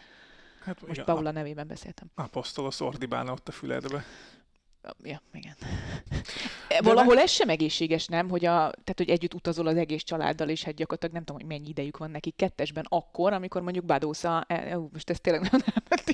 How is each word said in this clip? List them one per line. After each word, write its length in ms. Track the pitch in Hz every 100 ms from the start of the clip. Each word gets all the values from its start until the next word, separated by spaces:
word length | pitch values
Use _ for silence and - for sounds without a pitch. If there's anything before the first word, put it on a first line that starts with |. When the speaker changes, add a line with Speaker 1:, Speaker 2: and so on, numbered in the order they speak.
| - - - - - _
Speaker 1:
Hát 160 | - 180
Speaker 2:
Most 120 | 165
Speaker 1:
igen, 120 | 147
Speaker 2:
Paula 240 | 156 160 156
Speaker 1:
a 40 |
Speaker 2:
nevében 340 | 156 147 151 151
beszéltem. 440 | 143 - - 165
Speaker 1:
Apostolos 640 | - 127 131 - - 135 -
ordibálna 520 | 135 131 127 120 123
ott 160 | 131 -
a 40 |
füledbe. 520 | - 135 127 135 143 - - - - _ _ _ _ - -
Speaker 2:
Ja, 200 | - 147 -
igen. 220 | 160 160 147 - - - - - - - - - - -
Speaker 1:
De 120 | 160
Speaker 2:
Valahol 320 | 220 233 254
Speaker 1:
ne- 60 | 254
Speaker 2:
ez 100 | 359
sem 180 | - 254
egészséges, 580 | 160 156 - 160 160 -
nem? 220 | 165 185
Hogy 160 | 175
a, 60 | 170
tehát, 440 | 170 156 - - 185
hogy 120 | 175
együtt 240 | 170 175
utazol 320 | 175 170 165 165
az 100 | 165
egész 260 | 156 156
családdal, 460 | - 160 151 156 151
és 140 | 160
hát 100 | 175
gyakorlatilag 400 | 151 156 160 165
nem 100 | 165
tudom, 160 | 156 143
hogy 100 | 156
mennyi 180 | 151 147
idejük 280 | 151 143 -
van 140 | 156
nekik 260 | 151 160 -
kettesben 480 | 190 - 156 151 147
akkor, 440 | 170 - - 185
amikor 300 | 196 185 185
mondjuk 220 | 175 180
Badosa, 600 | 175 143 151 156 170 165 -
e, 320 | 170 - 175
ú, 100 | 156
most 180 | 156 -
ez 100 | 170
tényleg 220 | - 160
nagyon 180 | 185 254 -
elment 360 | 220 - 349 -